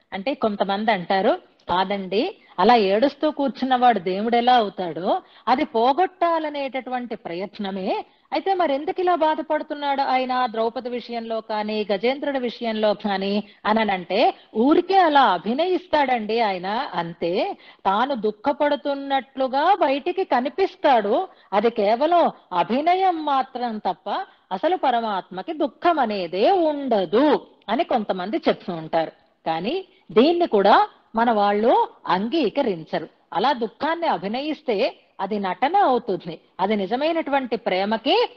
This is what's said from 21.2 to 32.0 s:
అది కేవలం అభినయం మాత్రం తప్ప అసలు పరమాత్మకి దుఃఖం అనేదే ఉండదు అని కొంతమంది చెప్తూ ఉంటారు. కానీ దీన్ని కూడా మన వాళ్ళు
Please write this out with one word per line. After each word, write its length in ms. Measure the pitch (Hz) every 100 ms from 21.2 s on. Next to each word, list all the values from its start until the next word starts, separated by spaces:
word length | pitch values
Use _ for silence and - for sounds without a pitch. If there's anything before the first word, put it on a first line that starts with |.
| 370 - _
అది 180 | 202 233
కేవలం 600 | 226 196 233 311 349 262 - -
అభినయం 720 | 175 175 247 320 370 381 330
మాత్రం 540 | 302 269 254 240 240 214
తప్ప 480 | 196 170 196 285 392 _ -
అసలు 240 | 190 311 370
పరమాత్మకి 760 | 285 233 226 190 - 185 -
దుఃఖం 460 | 302 294 - 349 320
అనేదే 520 | 226 202 170 180 277
ఉండదు 960 | 381 311 294 269 214 175 208 294 214 - _ -
అని 160 | 240
కొంతమంది 520 | 339 269 208 190 185 311
చెప్తూ 360 | 247 - -
ఉంటారు. 400 | 170 160 165 156 - _ _ 170
కానీ 380 | 160 202 370 381 _ -
దీన్ని 360 | 180 294 349 339
కూడా 420 | 208 202 302 427 _ _ 220
మన 140 | 240
వాళ్ళు 580 | 214 202 208 226 403 453 -